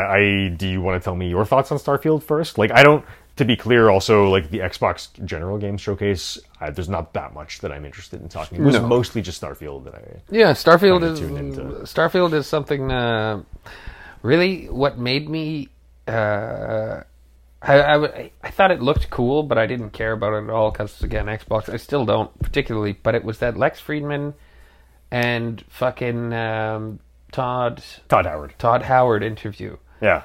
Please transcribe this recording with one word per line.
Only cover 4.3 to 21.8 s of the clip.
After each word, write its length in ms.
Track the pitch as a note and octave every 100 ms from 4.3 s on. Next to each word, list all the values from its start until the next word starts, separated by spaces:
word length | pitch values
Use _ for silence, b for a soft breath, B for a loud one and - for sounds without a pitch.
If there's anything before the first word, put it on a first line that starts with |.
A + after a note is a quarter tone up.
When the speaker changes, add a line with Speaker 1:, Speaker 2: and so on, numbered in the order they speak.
| F#2+ D#2
Speaker 1:
the 80 | G2
Xbox 480 | F2+ - G2+ F2 - - F2+
general 320 | E2 F2 G#2
game 200 | G2+ G2+
showcase, 600 | - G2 G2+ F2+ - - - _
uh, 80 | -
there's 200 | D2 F3+
not 240 | G3 -
that 200 | - -
much 260 | D2 D2+ -
that 100 | F#2
I'm 120 | C#2+ D2
interested 360 | D#2+ - -
in 80 | F2+
talking. 300 | E2 D2+ F2
It 40 |
was 120 | D3 A#2+
Speaker 2:
No. 100 | A#2+
Speaker 1:
mostly 360 | B2 A#2 A#2
just 180 | F2 -
Starfield 440 | D2 C#2 D2+ C#2 C2
that 100 | A1+
I 60 | - - -
Speaker 2:
Yeah, 220 | G#3+ G3+
Starfield 480 | C3+ D#3+ E3+ G3 F3+
Speaker 1:
kinda 80 | E3
Speaker 2:
is, 60 | D#3+
Speaker 1:
tuned 180 | D3+ C#3+
into. 220 | C#3+ C3+ C3+ -
Speaker 2:
Starfield 500 | - - D#3+ F#3 F3
is 120 | D#3 C#3
something, 460 | D#3 C#3 C#3+ C3
uh, 500 | B2+ A#2+ A2+ A2 G#2 - - B B B B B B
really 440 | A2 E3 F3+ F3 -
what 300 | B2 C#3 A#2+
made 300 | B2 C3+ D3+
me, 400 | D#3+ D#3 D#3 C3+ _ _ _ -
uh, 920 | A2+ G#2 G2+ A2 - A2+ A2 A2 - - _ _ _ _ _
I, 200 | C#3+ C#3
I 120 | D3
w-, 360 | D3+ D3+ - - -
I 60 | -
thought 200 | - F#3+
it 100 | D#3+
looked 280 | B2 D#3+ -
cool, 340 | - A#2+ D3
but 140 | D3 A2+
I 80 | A2
didn't 240 | B2 G#2+
care 200 | - A2
about 220 | A2 G#2
it 100 | G#2+
at 60 | G#2+
all 220 | A2 A2
'cause, 300 | - G#2 -
again, 240 | - G#2+ G#2
Xbox, 460 | G#2+ - A2 -
I 40 |
still 280 | A#2+